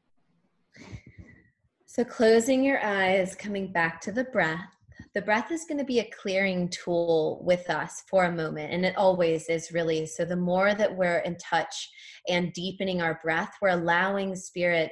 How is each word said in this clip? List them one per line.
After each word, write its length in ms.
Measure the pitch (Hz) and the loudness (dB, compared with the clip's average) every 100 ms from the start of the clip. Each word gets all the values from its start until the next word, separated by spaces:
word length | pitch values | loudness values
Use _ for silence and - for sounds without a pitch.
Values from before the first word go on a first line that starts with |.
| _ _ _ _ _ _ _ - - - - - - - _ _ _ _ _ | _ _ _ _ _ _ _ -20 -18 -18 -18 -20 -20 -20 _ _ _ _ _
So 180 | - | -4
closing 600 | 240 - 220 226 233 262 | -4 2 6 6 4 2
your 200 | 269 269 | 2 2
eyes, 520 | 214 196 185 190 190 - | 0 2 4 2 0 -4
coming 340 | 208 202 190 | -8 -6 -2
back 300 | 175 165 165 | 0 -2 -2
to 100 | - | -6
the 140 | 208 | -4
breath. 500 | 254 220 160 165 180 _ _ - - | -2 0 0 -2 -10 _ _ -20 -8
The 80 | 202 | -6
breath 300 | 190 214 - | 0 0 -2
is 120 | 330 - | -6 -6
gonna 160 | 285 | -4
be 160 | 277 240 | -2 0
a 100 | 208 | -2
clearing 580 | - 202 190 196 180 175 | -4 -2 0 2 0 -2
tool 720 | - - 170 170 160 156 - | -4 -2 0 4 4 2 0
with 260 | 175 180 180 | 0 0 0
us 320 | 151 170 - - | -4 -4 -10 0
for 140 | 190 | 2
a 80 | 175 | 2
moment, 400 | 170 156 156 151 | 2 -2 -4 -4
and 120 | 175 | -2
it 120 | 185 202 | 0 4
always 520 | 190 180 170 160 160 | 4 4 2 2 0
is, 220 | 165 - | -4 -2
really. 360 | 170 165 160 160 | -2 0 -2 -2
So 180 | - | -4
the 120 | 170 175 | -4 -2
more 380 | 175 185 196 | 0 2 2
that 180 | 208 214 | 2 0
we're 260 | 185 180 170 | 2 2 2
in 180 | 175 175 | -2 -6
touch 520 | - 165 - - - - - - - | -2 -2 -2 -8 -14 -16 -20 -10 -2
and 240 | 175 175 | 0 -2
deepening 480 | 175 185 185 190 180 | -4 -8 -4 -2 0
our 200 | 165 160 | -2 -2
breath, 300 | 160 165 208 - | -2 -2 -4 -2
we're 60 | 196 | 0
allowing 680 | 175 170 175 190 202 196 | 2 2 2 2 0 -4
spirit 560 | 185 - 180 175 170 156 | -6 -8 -2 0 2 0